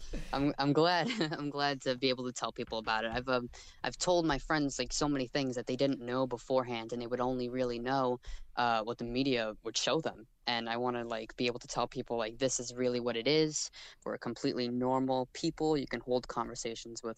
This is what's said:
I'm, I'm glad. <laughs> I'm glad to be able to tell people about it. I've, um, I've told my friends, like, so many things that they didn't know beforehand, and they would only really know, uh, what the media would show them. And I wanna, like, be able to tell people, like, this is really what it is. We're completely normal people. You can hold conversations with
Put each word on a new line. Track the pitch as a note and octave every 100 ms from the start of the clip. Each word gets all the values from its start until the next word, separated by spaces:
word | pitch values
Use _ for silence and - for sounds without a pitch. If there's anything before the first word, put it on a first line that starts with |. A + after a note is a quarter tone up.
| - - -
I'm, | C3+ C#3+ -
I'm | C#3
glad. | C#3+ E3+ F3 E3
<laughs> | A#3 D#3
I'm | C3 D3
glad | C#3+ C#3+ C#3
to | C3+ B2
be | C3+
able | B2+ B2
to |
tell | A#2+ A#2
people | - A#2+ A2+
about | A2+ A2 A2+
it. |
I've, | A#2 B2+
um, | B2+ B2 - - -
I've | - -
told | - F3 D#3+
my | C#3
friends, | - D#3 C#3+ -
like, | B2
so | - D3
many | C#3+ B2+
things | D3+ C3+ B2
that | A#2
they | B2+
didn't | C#3 C3+
know | A#2+ B2+ C3
beforehand, | A#2+ - C3 B2 A#2 A2+
and | A#2+
they | A#2
would | B2
only | B2 B2+ B2
really | B2 B2+ A#2+
know, | B2 C3+ B2+ B2 - - - -
uh, | A#2+ A2+
what | G#2+ -
the | A#2
media | A#2+ C3+ A#2+ A2 G#2+
would | A2+ A2+
show | - C#3
them. | C#3+ F#2+ - _ -
And | A#2+ A#2
I | A#2
wanna, | B2 A#2+ A#2
like, | A2+ A2+ -
be | B2
able | A#2+
to | -
tell | - A#2+
people, | B2+ B2 A#2
like, | A2 A#2
this | C3+ -
is | A#2+ A#2+
really | B2+ B2
what | A#2+ A#2
it | A#2
is. | D#3 D#3 D3+ - - - - -
We're | A2+
completely | - A#2 C#3+ B2 B2
normal | B2 B2+ C3 C3 C3 B2+
people. | - E3 - D#3 D#3
You | C3
can | A#2+
hold | B2 B2+ -
conversations | - A#2 A#2 A#2 A#2 A#2+ A#2
with | A#2